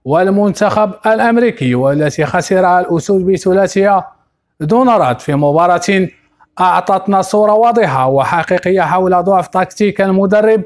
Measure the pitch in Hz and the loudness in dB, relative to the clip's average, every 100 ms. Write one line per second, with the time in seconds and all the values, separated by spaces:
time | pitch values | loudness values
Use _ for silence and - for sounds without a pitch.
0 | 131 160 190 196 208 - 208 214 208 - | -2 0 2 2 0 0 0 0 -2 -2
1 | 220 220 233 233 240 - 127 123 135 147 | -2 0 2 2 0 0 -2 0 0 0
2 | 151 147 147 180 - 190 180 180 175 170 | -2 -2 -2 -2 -2 0 2 2 0 -4
3 | - 190 185 185 190 190 185 196 202 190 | 0 -2 0 -2 0 0 0 0 0 0
4 | - _ _ _ _ - 151 233 262 214 | -4 _ _ _ _ -10 -2 0 2 2
5 | 135 120 - 143 147 156 175 175 175 190 | 0 -2 -4 -2 0 2 2 0 0 -2
6 | 175 _ _ _ _ - 180 175 196 190 | -2 _ _ _ _ -2 0 0 0 -2
7 | 190 190 185 208 208 214 233 233 180 131 | 0 -2 0 0 2 2 2 2 0 0
8 | 131 139 127 165 160 180 180 190 156 180 | 0 0 0 -2 -2 -2 0 0 0 0
9 | 185 180 180 190 - 185 185 - 208 202 | 0 0 2 0 0 -4 -4 -2 -2 0
10 | 196 190 196 208 220 220 | 0 0 2 2 2 0